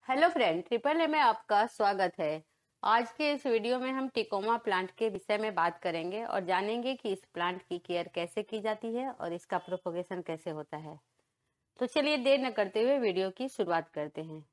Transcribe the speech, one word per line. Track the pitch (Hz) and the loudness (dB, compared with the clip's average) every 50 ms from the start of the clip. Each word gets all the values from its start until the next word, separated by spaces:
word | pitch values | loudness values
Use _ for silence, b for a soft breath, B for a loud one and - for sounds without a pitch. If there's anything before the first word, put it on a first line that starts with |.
| _ - | _ 0
हेलो | 262 269 320 349 | 2 4 4 4
फ्रेंड, | 339 330 165 165 160 175 - | 6 4 4 4 2 0 -2
ट्रिपल | - 247 233 - 277 311 330 | -2 -2 0 2 2 2 4
ए | 330 | 2
में | 302 302 311 | 2 4 4
आपका | 285 240 220 - - - 214 202 220 | 6 4 4 2 0 2 2 2 2
स्वागत | 240 - - 214 202 196 190 196 180 - - | 2 0 2 2 2 4 2 0 0 0 0
है। | 170 151 156 156 160 _ _ _ _ _ _ _ - | -2 0 0 -4 -8 _ _ _ _ _ _ _ 2
आज | - 220 233 240 233 - | 4 4 4 2 0 -4
के | - 302 294 294 | -2 0 0 0
इस | 269 - | 0 0
वीडियो | 277 233 226 208 233 247 254 | 0 0 2 2 0 -2 0
में | 254 262 | -2 -2
हम | 262 262 262 262 | -2 -2 -4 -2
टिकोमा | _ - 220 - - 196 196 220 233 | _ -4 -2 -2 -2 -2 0 0 0
प्लांट | 226 233 220 196 185 185 185 | 0 0 0 0 0 0 -4
के | - - 226 226 | -4 -4 -4 -2
विषय | 196 196 - _ 208 208 | -2 -6 -4 _ -2 -2
में | 220 220 196 | 0 -2 0
बात | 170 165 175 170 - | 0 0 0 0 -2
करेंगे | - 185 165 165 160 175 190 214 233 | -4 -4 -2 -2 -4 -4 -6 -6 -6
और | - - 196 190 | -4 -4 -4 0
जानेंगे | 170 185 180 196 208 226 240 240 262 269 | 0 0 0 0 0 -2 -2 -2 -4 -6
कि | 247 - 220 190 | -4 -4 -4 -4
इस | 190 - | -4 -6
प्लांट | _ _ 175 175 175 180 185 - | _ _ -2 -2 -2 -2 -4 -8
की | _ 180 175 | _ -10 -10
केयर | _ - 175 170 170 175 | _ -4 -4 -4 -4 -4
कैसे | - 175 170 170 - 214 208 | -4 -6 -6 -4 -4 -6 -6
की | - 220 220 | -4 -6 -4
जाती | 196 220 214 214 226 226 226 | -2 -4 -4 -4 -6 -6 -4
है | 240 254 269 | -4 -4 -6
और | - - - 170 170 | -8 -8 -8 -6 -6
इसका | 175 - _ 196 190 | -8 -6 _ -4 -4
प्रोपगेशन | - - 185 180 _ 185 165 175 180 _ 190 180 175 | -2 -4 -8 -6 _ -6 -6 -6 -6 _ -8 -8 -6
कैसे | - 165 160 - 175 | -6 -8 -6 -6 -8
होता | 156 151 151 _ - | -8 -8 -10 _ -10
है। | 151 160 156 156 151 _ _ _ _ _ _ _ _ _ _ _ _ _ _ _ - | -12 -12 -12 -16 -16 _ _ _ _ _ _ _ _ _ _ _ _ _ _ _ -6
तो | 254 | -6
चलिए | 247 - 311 285 302 302 | -2 0 0 2 2 0
देर | 285 240 269 269 247 | 2 4 4 4 4
न | 262 254 | 2 -2
करते | 214 - 208 190 190 220 226 | 0 0 -2 0 0 0 2
हुए | 254 277 277 | 2 2 2
वीडियो | 240 208 180 185 190 190 | 2 0 0 0 -2 -2
की | 185 - 247 262 | -2 -6 -8 -8
शुरुआत | - - 202 170 170 165 165 - | -2 -4 -2 0 0 0 -2 -4
करते | _ 151 151 151 _ - 160 | _ -8 -8 -6 _ -10 -10
हैं। | 160 156 156 147 _ | -10 -12 -14 -16 _